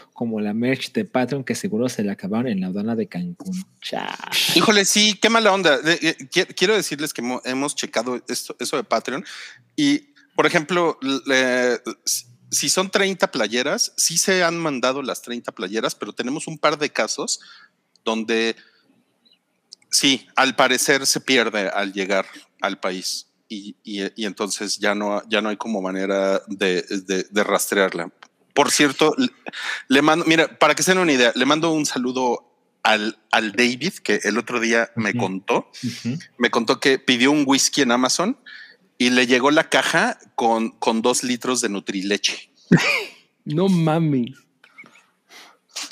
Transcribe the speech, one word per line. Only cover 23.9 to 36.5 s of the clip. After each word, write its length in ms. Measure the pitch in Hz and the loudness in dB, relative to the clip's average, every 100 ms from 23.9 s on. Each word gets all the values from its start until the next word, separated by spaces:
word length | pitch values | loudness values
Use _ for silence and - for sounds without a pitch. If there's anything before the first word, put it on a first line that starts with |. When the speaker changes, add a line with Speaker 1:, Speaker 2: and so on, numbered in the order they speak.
| 101 98 - | -6 -6 -6
Speaker 2:
y 100 | 107 | -8
entonces 520 | 90 104 - 101 - | -4 -6 -4 -6 -2
ya 160 | 104 | -2
no, 300 | 104 104 104 113 | 0 -2 -4 -2
ya 140 | 107 | -2
no 80 | 107 | -2
hay 80 | 104 | -6
como 240 | 113 107 | -6 -4
manera 600 | 92 95 95 98 98 95 - | -4 -4 -2 0 2 0 -4
de, 360 | 98 98 90 | -2 0 0
de, 400 | - 98 95 92 - | -2 -6 -4 -4 -2
de 140 | 101 | -2
rastrearla. 680 | 98 95 - 101 95 90 85 _ - _ _ | 0 0 0 2 2 0 -8 _ -20 _ _
Por 160 | - 135 | 0 2
cierto, 440 | - 147 131 156 151 | 4 2 4 2 2
le, 120 | 123 _ - - - - - | -2 _ -14 -10 -8 -8 2
le 140 | 131 | 4
mando, 220 | 151 160 160 | 4 4 4
mira, 340 | 160 156 - | 4 2 4
para 160 | 156 151 | 2 4
que 80 | |
se 80 | 160 | 2
den 80 | 185 | 2
una 120 | 175 | 4
idea, 180 | 135 120 120 | 4 4 4
le 100 | 131 | 2
mando 260 | 156 165 | 2 2
un 140 | 156 147 | 0 -2
saludo 580 | 135 123 127 127 113 _ _ _ _ | -2 -4 -2 -2 -2 _ _ _ _
al, 340 | 113 107 107 - - | 0 2 0 -6 -2
al 200 | 113 110 | 0 0
David, 400 | 104 123 127 160 - | 2 0 0 -6 -6
que 160 | - 104 | -2 0
el 140 | - 110 | 0 -2
otro 220 | 117 123 | -2 -2
día 320 | 113 117 113 - | 0 2 0 -2
me 140 | 107 | -2
Speaker 1:
Ujú. 60 | 120 | -2
Speaker 2:
contó, 520 | 95 95 - 135 - - | -2 -4 -2 -2 -2 -10
Speaker 1:
Ujú. 340 | 123 87 117 151 - - | -10 -8 -6 -6 -8 -2
Speaker 2:
me 140 | 117 | 2